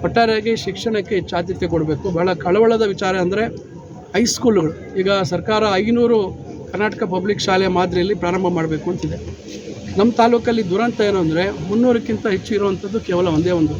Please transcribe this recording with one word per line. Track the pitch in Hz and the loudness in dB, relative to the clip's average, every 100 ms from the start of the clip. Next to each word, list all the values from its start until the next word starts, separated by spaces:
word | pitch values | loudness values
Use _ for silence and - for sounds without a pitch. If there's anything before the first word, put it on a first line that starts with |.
ಒಟ್ಟಾರೆಯಾಗಿ | 175 233 226 220 214 226 | 0 2 2 2 0 -2
ಶಿಕ್ಷಣಕ್ಕೆ | - 190 233 220 190 | -2 -4 -2 -2 0
ಹೆಚ್ಚು | 202 160 175 | -2 -2 -4
ಆದ್ಯತೆ | 175 185 180 | -4 -4 -2
ಕೊಡಬೇಕು. | 165 156 143 190 | 0 0 -2 -2
ಭಾಳ | 165 180 | 0 0
ಕಳವಳದ | 170 180 190 226 226 | 0 2 4 4 4
ವಿಚಾರ | 220 190 196 185 | 0 0 -2 0
ಅಂದರೆ | 180 202 226 - - - - - - | 0 0 -2 -6 -16 -18 -16 -18 -4
ಹೈಸ್ಕೂಲುಗಳು. | 196 233 - 254 202 156 - - 190 | 0 0 2 4 4 2 -4 -6 -2
ಈಗ | 190 | 0
ಸರ್ಕಾರ | 196 165 175 175 214 214 | 2 0 -2 0 2 2
ಐನೂರು | 190 214 233 240 226 190 - - - - | 2 2 2 4 4 0 -6 -14 -14 -8
ಕರ್ನಾಟಕ | 180 208 - | -2 -2 -2
ಪಬ್ಲಿಕ್ | 208 180 196 202 | -4 -2 -2 -2
ಶಾಲೆ | - 262 294 | 2 2 2
ಮಾದರಿಯಲ್ಲಿ | 180 185 180 190 | 2 0 0 0
ಪ್ರಾರಂಭ | 190 175 185 185 | 0 0 0 0
ಮಾಡಬೇಕು | 170 160 156 147 | 0 -2 -2 -4
ಅಂತಿದೆ. | 180 156 - - - - - - - - - | -4 -4 -6 -10 -12 -14 -14 -12 -12 -4 2
ನಮ್ಮ | 220 | 4
ತಾಲೂಕಲ್ಲಿ | 226 233 233 226 233 190 | 6 4 4 2 0 0
ದುರಂತ | 190 233 - | 0 0 0
ಏನು | 208 196 | 0 2
ಅಂದರೆ | 160 160 185 | 0 0 -2
ಮುನ್ನೂರಕ್ಕಿಂತ | - 160 208 247 233 - 214 226 | -4 -2 2 4 2 0 -2 0
ಹೆಚ್ಚು | 190 - | -2 -2
ಇರುವಂಥದ್ದು | 208 202 185 196 214 | 0 0 -2 -4 -6
ಕೇವಲ | 214 175 180 | -2 0 2
ಒಂದೇ | 156 170 | 2 2
ಒಂದು | 175 156 147 | 2 0 -2